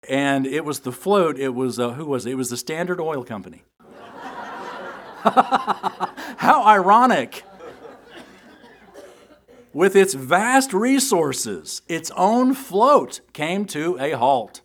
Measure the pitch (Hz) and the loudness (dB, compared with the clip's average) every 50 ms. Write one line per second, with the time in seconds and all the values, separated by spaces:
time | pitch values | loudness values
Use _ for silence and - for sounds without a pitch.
0 | _ - 135 139 139 143 139 139 135 135 139 151 160 151 147 - - 131 123 - | _ -2 -2 0 2 2 2 0 0 -2 -2 -4 -4 -4 -6 -6 -6 -8 -10 -6
1 | - 190 202 202 180 160 143 131 139 135 123 123 131 127 113 113 123 120 120 139 | 0 2 4 4 4 2 0 -2 -4 -4 -2 -2 -2 -2 0 -2 -2 -2 -4 -6
2 | 160 151 139 123 113 113 135 131 131 117 123 120 - - 156 160 175 180 180 170 | -6 -4 -4 -4 -2 -4 -4 -4 -4 -4 -6 -8 -6 -8 -6 -4 -4 -4 -4 -4
3 | 165 160 156 139 120 - 113 104 92 90 80 - _ _ _ _ _ - - - | -4 -4 -4 -6 -6 -8 -10 -12 -12 -14 -18 -20 _ _ _ _ _ -20 -20 -20
4 | - - - - - - - - - - - - - - - - - - - - | -20 -20 -18 -16 -16 -14 -14 -14 -14 -12 -12 -14 -14 -14 -14 -14 -14 -14 -16 -16
5 | - - - - - 220 - 247 - - - 269 - - 202 - - 196 - - | -18 -18 -18 0 0 2 2 2 2 2 0 -4 -2 -2 -6 -4 -4 -8 -6 -6
6 | - - - - - - 247 - 165 175 285 302 220 208 214 202 185 185 202 233 | -10 -10 -8 -12 -14 -14 -10 -6 -4 -2 -2 2 4 4 4 4 6 4 4 6
7 | 247 262 220 156 120 - - - - - - - - - - - - - - - | 6 4 2 2 -2 -4 -8 -18 -18 -18 -20 -20 -20 -20 -20 -20 -20 -20 -20 -20
8 | - - - - - - - - - - - - - - - 831 - - - - | -20 -20 -20 -20 -20 -20 -20 -20 -20 -20 -20 -20 -20 -20 -20 -20 -20 -20 -20 -20
9 | - - - - - _ - _ _ _ - - - _ _ 143 175 196 190 196 | -20 -20 -20 -20 -20 _ -20 _ _ _ -20 -20 -20 _ _ 2 2 6 8 6
10 | 190 185 - 135 131 127 160 180 208 240 254 269 262 269 - - 220 254 269 277 | 6 6 4 -6 -2 2 2 2 2 4 4 4 4 4 0 0 2 4 4 2
11 | - - 214 175 160 143 131 - - 113 101 82 78 - - - _ _ 170 165 | 2 2 2 2 2 2 0 -4 -4 -6 -6 -8 -10 -12 -14 -14 _ _ -8 -6
12 | 165 - - - 180 196 226 240 254 254 269 262 - - 170 196 220 269 294 240 | -6 -8 -2 2 2 2 4 4 2 2 2 0 -4 -4 2 4 4 6 6 4
13 | 139 - - - _ _ _ - 151 160 180 202 208 196 - 151 151 170 180 127 | 4 0 -10 -16 _ _ _ -6 -4 -4 -2 -4 -4 -4 -4 -4 -2 -2 -2 -2
14 | 135 143 - 127 117 131 139 127 110 98 - - _ | -2 -2 -2 2 2 2 2 2 0 -6 -12 -20 _